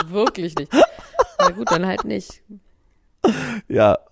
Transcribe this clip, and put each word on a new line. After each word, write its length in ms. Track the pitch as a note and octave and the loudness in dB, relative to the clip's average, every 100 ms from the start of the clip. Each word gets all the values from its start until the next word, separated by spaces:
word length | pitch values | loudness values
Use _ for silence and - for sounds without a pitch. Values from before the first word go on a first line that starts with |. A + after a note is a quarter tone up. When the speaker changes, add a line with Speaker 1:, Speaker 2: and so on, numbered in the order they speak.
| E3 | -4
Speaker 1:
wirklich 460 | F#3 A3+ - E3+ D#3 | -2 -2 -2 -6 -8
nicht. 160 | D3 C4 E5+ - - E5+ - - | -2 4 4 2 -8 -4 -2 0
Na 120 | C#5+ | 0
gut, 200 | F3+ - | 0 -2
dann 160 | E3 F#3 | -2 0
halt 180 | G3 - | -4 -4
nicht. 380 | G3+ - - _ G#3 _ _ _ _ _ _ F#4+ F#3+ - A3+ - | -8 -8 -18 _ -20 _ _ _ _ _ _ 0 0 -4 -10 -4
Speaker 2:
Ja, 300 | - G#2 - _ | 2 4 2 _